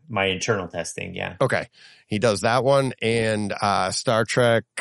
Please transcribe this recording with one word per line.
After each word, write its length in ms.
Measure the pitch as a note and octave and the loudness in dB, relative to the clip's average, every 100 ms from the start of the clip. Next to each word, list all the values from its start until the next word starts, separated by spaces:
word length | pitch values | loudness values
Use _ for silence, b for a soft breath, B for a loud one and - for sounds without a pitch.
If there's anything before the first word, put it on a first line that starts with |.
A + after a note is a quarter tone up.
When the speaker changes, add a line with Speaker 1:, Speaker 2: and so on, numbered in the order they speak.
| - | -8
Speaker 1:
my 180 | G2+ G2 | -2 0
internal 420 | F#2 - G#2 F2 | -2 -2 -2 -4
testing. 460 | F2 E2 - F2+ F#2 | -8 -8 -8 -10 -8
Yeah. 180 | F#2+ F#2 | -8 -2
Speaker 2:
Okay. 260 | C3 G#2 - b b b b | -2 -2 -6 b b b b
He 120 | G#2+ | 0
does 240 | A#2 G2+ | 2 2
that 200 | A2+ B2 | 2 2
one 280 | B2+ C#3 C3+ - | 4 2 2 -2
and, 520 | A2+ A2+ A2+ G#2+ G2+ F2+ | -2 0 0 0 -2 -2
uh, 300 | G#2 F#2+ F#2+ | 0 2 0
Star 340 | - - A2 A#2 | -2 0 0 2
Trek, 380 | - A#2+ A2+ - - | 2 4 2 -2 -16